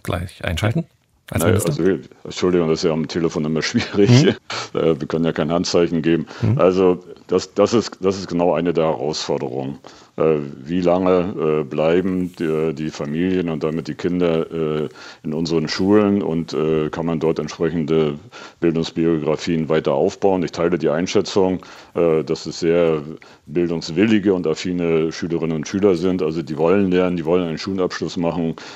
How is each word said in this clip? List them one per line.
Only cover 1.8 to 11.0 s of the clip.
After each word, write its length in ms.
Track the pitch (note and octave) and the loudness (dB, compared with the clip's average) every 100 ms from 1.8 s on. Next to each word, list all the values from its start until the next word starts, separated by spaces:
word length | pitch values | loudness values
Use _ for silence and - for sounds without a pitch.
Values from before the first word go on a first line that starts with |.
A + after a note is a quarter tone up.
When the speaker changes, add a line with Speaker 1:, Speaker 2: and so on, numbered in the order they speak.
Speaker 2:
also, 160 | F2 E2 - - | 2 0 -4 -18
Entschuldigung, 440 | - - F#2 F2+ E2 | -16 -2 2 2 2
das 120 | D#2+ | 2
ist 40 | |
ja 80 | F2+ | 0
am 140 | D#2+ D2+ | 0 -2
Telefon 360 | F2+ E2 F2 | -2 -2 0
immer 180 | D2+ D#2 | -2 -2
schwierig. 480 | - A#2 - G2+ G#2 | -2 -2 -2 2 6
Speaker 1:
Hm? 240 | A#2+ E3+ - | 6 6 0
Speaker 2:
<laughs> 40 | - - - | -4 -12 -8
Äh, 280 | - D#2+ D#2 | -2 0 0
wir 80 | D2 | -2
können 160 | D#2+ | -2
ja 80 | E2 | 0
keine 200 | D2+ D#2 | 0 -2
Anzeichen 480 | E2+ F2+ F2+ E2+ E2+ | -2 0 2 2 2
geben. 260 | D#2 E2 D2+ - | 2 0 -2 -4
Speaker 1:
Hm? 140 | A2+ A#2 | 0 4
Speaker 2:
Also 460 | F2 F#2 F#2 F2+ - - - | 4 4 4 2 -4 -20 -2
das, 280 | F#2 - | -2 0
das 200 | - G2+ | 2 2
ist, 240 | A#2 G2 - | 2 0 -2
das 180 | F#2 G2 | -2 -2
ist 80 | F2+ | -2
genau 260 | F2 F2 | 0 2
eine 180 | D#2 F2 | 2 0
der 120 | E2 | 2
Herausforderungen. 960 | D#2+ D2 C#2 D2+ - C#2+ C#2+ B1+ C2+ C#2 - - - - | 0 0 -2 -4 -4 -4 -4 -6 -8 -10 -16 -20 -12 -2
Äh, 200 | D#2 D#2 C#2+ C2+ | 2 2 -2 -10
wie 180 | C2+ F2+ | -4 0
lange, 800 | F2 F2+ | 2 2